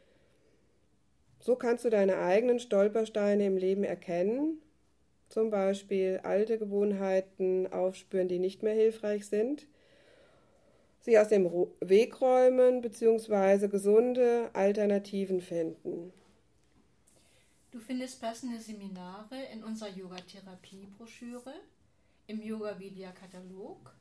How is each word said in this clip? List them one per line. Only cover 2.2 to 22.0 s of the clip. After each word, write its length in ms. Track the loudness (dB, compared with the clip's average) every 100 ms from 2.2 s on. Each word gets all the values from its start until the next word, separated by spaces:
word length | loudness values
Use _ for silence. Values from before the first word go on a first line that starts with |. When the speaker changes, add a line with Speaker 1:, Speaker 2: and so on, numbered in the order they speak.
| 2 2 4 0
Speaker 1:
Stolpersteine 880 | 0 2 2 2 -2 -2 2 2 2
im 100 | 0
Leben 280 | 0 0
erkennen, 760 | -2 -6 -4 -2 0 0 -2 -6 -12 _ _ _ _ _ _
zum 220 | -2 0
Beispiel 680 | 0 0 -2 -2 -2 0 -2
alte 340 | -2 0 0 -2
Gewohnheiten 1120 | -2 0 0 0 0 0 -2 -4 -2 0 -2
aufspüren, 540 | -2 -2 -4 -6 -4 -2
die 140 | -2
nicht 240 | -4 -2
mehr 100 | -2
hilfreich 520 | 2 2 0 -4 -4 -4
sind, 420 | -4 -2 -4 -10 _ _ _ _ _ _ _ _ _ _ _ _ _
sie 180 | 4 6
aus 100 | 6
dem 180 | 4 4
Ru-, 240 | 0 -2 -4
Weg 400 | 4 4 4 2
räumen 600 | 2 6 6 6 4 4
beziehungsweise 880 | -4 0 2 2 0 2 4 4 2
gesunde 840 | 0 4 4 4 2 2 2 -2
Alternativen 840 | 0 2 2 2 0 -2 -6 -2 -4
finden. 720 | -4 -4 -4 -6 -10 -10 -12 -18 _ _ _ _ _ _ _ _ _ _ _ _ _ _ _
Speaker 2:
Du 80 | -20
findest 400 | -10 -8 -8 -8
passende 400 | -10 -8 -10 -10
Seminare 840 | -12 -14 -14 -14 -14 -16 -14 -14 -14
in 140 | -14
unserer 240 | -12 -10 -10
Yogatherapie-Broschüre, 1700 | -12 -14 -16 -16 -20 -20 -20 -20 -20 -20 -20 -20 -18 -18 -16 -16 -18 -20 _ _ _